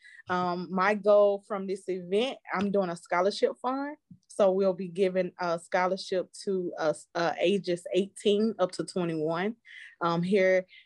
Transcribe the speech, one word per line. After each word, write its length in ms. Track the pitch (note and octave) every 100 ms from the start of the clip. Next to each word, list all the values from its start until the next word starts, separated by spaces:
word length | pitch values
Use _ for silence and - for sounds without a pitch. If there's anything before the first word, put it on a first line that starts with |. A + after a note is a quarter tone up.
| - - -
Um, 400 | F3+ F3+ F3 E3+
my 240 | F#3 F#3+
goal 500 | G#3+ G3+ G#3 G3+ G3+ -
from 220 | G3+ F#3+
this 200 | G3+ G3
event, 500 | F#3 F3 G3+ B3+ - -
I'm 200 | F3 G3+
doing 180 | G3 F#3
a 60 | F3
scholarship 560 | - F3 F#3+ G#3 B3 -
fund. 340 | B3 C4+ C#4+ D4+ _ - _
So 220 | - G3
we'll 220 | F#3+ G3
be 140 | F3+ F#3+
giving 440 | E3 F#3+ F#3 F3+ -
a 200 | F3 E3+
scholarship 720 | - F#3 F#3 F#3+ - F#3 F3 -
to 280 | - F#3+ F3+ -
us, 280 | D#3+ D#3+ -
uh, 200 | E3+ E3+ -
ages 480 | E3+ G3+ F#3 F3 -
eighteen 600 | F3+ G3 - G#3+ G3+ A3+ G3
up 140 | F3+
to 120 | -
twenty-one, 720 | E3 G3 E3+ D#3+ D#3 E3 G3+ A#3 - - - -
um, 220 | E3+ E3+
here. 440 | F3 G3+ F#3 F#3 F#3 -